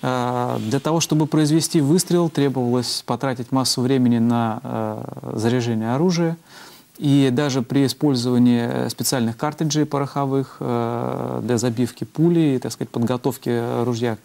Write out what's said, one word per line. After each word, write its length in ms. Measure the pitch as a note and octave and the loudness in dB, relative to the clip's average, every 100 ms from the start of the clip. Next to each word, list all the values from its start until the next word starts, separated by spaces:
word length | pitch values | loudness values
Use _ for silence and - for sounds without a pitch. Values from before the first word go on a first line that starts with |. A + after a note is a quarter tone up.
А, 560 | C3 B2+ B2 B2 B2 B2 | -2 -2 -2 -2 -2 -2
для 220 | A2 C#3 | -2 -2
того, 200 | D3+ D#3+ | 0 0
чтобы 260 | D3+ D3+ D3+ | 0 0 2
произвести 540 | D3+ D3+ D#3 D#3 E3+ | 2 2 2 2 0
выстрел, 480 | C#3 F3+ - F3 E3+ | 2 2 2 0 0
требовалось 760 | - C#3+ C3 B2 B2 A#2+ - - | 0 0 0 0 0 -2 -6 -4
потратить 460 | A#2+ C3+ B2 B2 | -4 -2 -4 -2
массу 280 | C3+ B2 - | -2 0 0
времени 380 | B2 C3+ B2 A#2+ | 2 4 4 4
на, 420 | A2+ A#2 A#2 A2 | 2 2 0 -4
э, 720 | B2 A#2+ A2 G#2+ - - - | -6 -4 -4 -6 -10 -12 -8
заряжение 600 | A#2 A2 B2 A#2+ A2+ A2 | -2 0 0 0 -2 -2
оружия. 420 | B2+ F3+ E3+ E3+ E3 - - - - - - | 0 0 2 -2 -2 -12 -20 -20 -20 -20 -6
И 320 | D3 C#3 C3+ | 2 4 4
даже 300 | B2 D3 C3 | 2 0 0
при 240 | A#2+ C#3 C3+ | 0 0 0
использовании, 760 | A#2+ D3+ C3 B2 B2 B2 A#2+ A#2 | 2 0 2 2 4 6 4 2
э, 220 | B2+ B2 | -2 -4
специальных 480 | A#2+ A#2 C#3 A2+ A#2 | -4 -2 0 -2 -2
картриджей 480 | D3 D3 D#3+ D3+ D3 | -4 -2 -2 0 0
пороховых, 720 | C#3+ C#3 C#3+ C#3 C3+ C3 - | -2 -2 -2 -2 -2 -4 -6
э, 800 | C3 A#2+ A#2 A#2+ B2 B2+ B2 B2 | -4 -2 -2 -4 -4 -4 -4 -6
для 140 | A2 A#2+ | -2 0
забивки 480 | B2 A2+ A#2+ - | 0 0 -4 -4
пули 520 | A#2+ - E3 E3+ D#3 C3 | -12 0 2 4 2 0
и, 20 | |
так 140 | A#2+ | -4
сказать, 180 | - B2+ | -8 -8
подготовки 920 | - A#2 B2 C3 B2 - A#2+ A#2 B2 | -2 -2 0 -2 -4 -2 -2 0 -2
ружья 360 | A#2 A#2 A#2+ G#2+ | -2 0 -2 -4